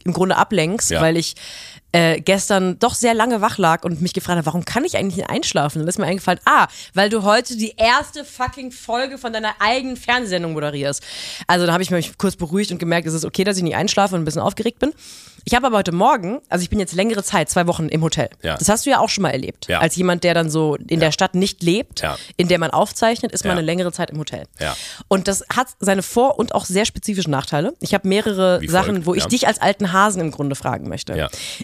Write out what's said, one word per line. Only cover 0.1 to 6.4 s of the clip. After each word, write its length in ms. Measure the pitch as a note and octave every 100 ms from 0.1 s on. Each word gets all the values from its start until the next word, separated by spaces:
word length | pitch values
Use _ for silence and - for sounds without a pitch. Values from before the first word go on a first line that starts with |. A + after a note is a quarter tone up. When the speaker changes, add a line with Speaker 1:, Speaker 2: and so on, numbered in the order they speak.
Speaker 1:
Grunde 240 | E3 F#3 F3
ablenkst, 560 | - F#3+ D#3+ A3 -
Speaker 2:
Ja. 80 | D#3+
Speaker 1:
weil 160 | D#3+ E3
ich, 200 | D#3+ - - - - - _
äh, 260 | F3 E3 D#3+
gestern 560 | - F#3+ - G3 F#3 E3+
doch 140 | A#3+ -
sehr 180 | A#3+ A3+
lange 260 | A#3 A3+
wach 160 | G#3+ G#3+
lag 260 | E3+ E3
und 160 | F3+ D#3+
mich 120 | F3
gefragt 240 | - - F3
habe, 80 | D#3+
warum 180 | E3+ -
kann 180 | A#3 F4
ich 100 | G3+
eigentlich 180 | G3 F3+
nicht 140 | -
einschlafen? 500 | A3+ F4 F3 C#3+ D#3
Dann 80 | D#3
ist 100 | F#3+
mir 80 | F3+
eingefallen, 340 | F#3+ - F3+